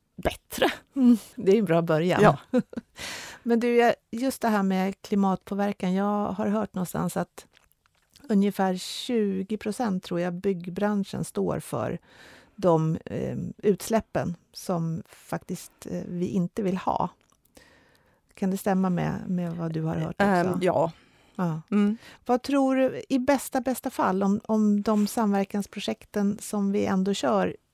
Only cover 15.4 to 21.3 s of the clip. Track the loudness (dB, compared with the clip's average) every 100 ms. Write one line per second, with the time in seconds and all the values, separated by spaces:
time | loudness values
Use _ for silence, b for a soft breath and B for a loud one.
15.4 | -8 -12 -14 -16 -10 -8 -6 -4 -2 -2
16.4 | -2 -2 -2 -2 -2 -2 -2 -6 _ _
17.4 | _ b b b b b b b b -4
18.4 | -2 -2 0 0 0 0 -2 -4 -4 -4
19.4 | -4 -4 -4 -4 -4 -2 -4 0 2 4
20.4 | 2 0 0 2 0 -4 b b b